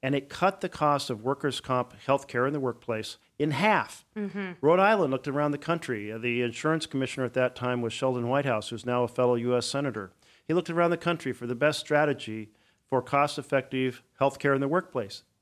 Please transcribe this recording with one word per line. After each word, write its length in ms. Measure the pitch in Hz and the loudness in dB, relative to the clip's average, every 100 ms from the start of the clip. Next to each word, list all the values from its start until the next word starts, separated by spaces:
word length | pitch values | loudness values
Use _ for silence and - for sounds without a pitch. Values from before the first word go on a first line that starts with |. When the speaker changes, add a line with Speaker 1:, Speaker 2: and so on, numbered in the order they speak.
Speaker 1:
And 100 | 135 | 0
it 160 | 139 139 | -2 -4
cut 320 | - 185 196 | 0 0 0
the 80 | 185 | -8
cost 400 | - 151 143 - | 0 2 2 0
of 140 | 117 | -4
workers' 360 | 113 139 147 123 | -2 -2 -2 -4
comp 400 | - 127 123 107 - | -2 -2 -2 -8 0
health 220 | 139 - | 0 0
care 180 | 120 131 | -2 0
in 80 | |
the 60 | 151 | 0
workplace 580 | 131 113 - 110 107 - _ _ | -4 -6 -6 -6 -6 -14 _ _
in 120 | 151 | -2
half. 540 | 143 208 175 107 - _ - | 2 2 2 0 -10 _ -10
Speaker 2:
Mm-hmm. 360 | 202 190 190 175 | -8 -6 -10 0
Speaker 1:
Rhode 180 | 139 175 | 4 6
Island 320 | 196 214 156 | 6 4 2
looked 160 | 131 147 | 0 -2
around 240 | 139 147 | 0 0
the 60 | 143 | -2
country. 540 | - 165 - 113 104 | -2 -4 -2 -6 -6
Uh, 80 | 110 | -6
the 240 | 120 120 | -4 0
insurance 420 | 120 117 156 160 151 | -2 -2 -2 -2 -2
commissioner 400 | 135 131 - 123 | -4 -4 -2 -2
at 80 | |
that 220 | 117 127 - | 2 0 0
time 260 | 123 123 | -2 -2
was 100 | 117 | -2
Sheldon 360 | - 131 123 120 | -2 -2 0 0
Whitehouse, 420 | 135 139 110 104 | 0 2 -2 -2
who's 160 | 117 120 | -8 -2
now 180 | 123 | 0
a 40 | 120 | 0
fellow 280 | - 127 120 | 2 2 2
U 220 | 120 123 | 2 0
S 80 | 117 | 0
senator. 460 | 139 143 110 92 _ _ _ _ | -2 -4 -4 -10 _ _ _ _
He 60 | |
looked 160 | 165 165 | 0 0
around 220 | 170 170 | 2 2
the 60 | 170 | 2
country 360 | 170 170 - | -2 -2 -4
for 140 | 120 120 | -6 -6
the 80 | 120 | 2
best 240 | 151 147 | 2 0
strategy 680 | - 147 151 139 - 110 104 _ _ _ _ | 0 2 2 0 -6 -10 -12 _ _ _ _
for 140 | 131 | -2
cost-effective 1000 | 123 143 147 147 131 139 131 131 127 123 _ _ | 2 2 2 0 -2 -2 0 -2 -2 -2 _ _
health 180 | 139 - | 0 2
care 160 | 143 | 0
in 80 | 139 | 2
the 60 | 139 | 2
workplace. 560 | 170 - 131 101 - _ _ | -2 -2 -6 -6 -10 _ _